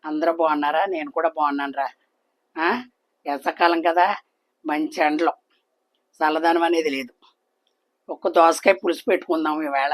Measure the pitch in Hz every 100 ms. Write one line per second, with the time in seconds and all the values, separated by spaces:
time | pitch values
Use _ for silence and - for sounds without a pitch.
0 | 156 151 165 165 160 151 147 156 196 175
1 | 147 165 165 160 147 143 143 135 135 -
2 | _ _ _ _ _ - 165 240 247 _
3 | _ _ - 143 - - 170 170 165 170
4 | 185 202 _ _ _ _ 156 147 156 -
5 | 151 151 160 - _ _ _ _ _ _
6 | _ _ 156 156 165 170 170 170 156 135
7 | 127 _ _ _ _ _ _ _ _ _
8 | - 156 190 175 165 160 - 190 185 160
9 | - 185 - 160 156 151 151 139 139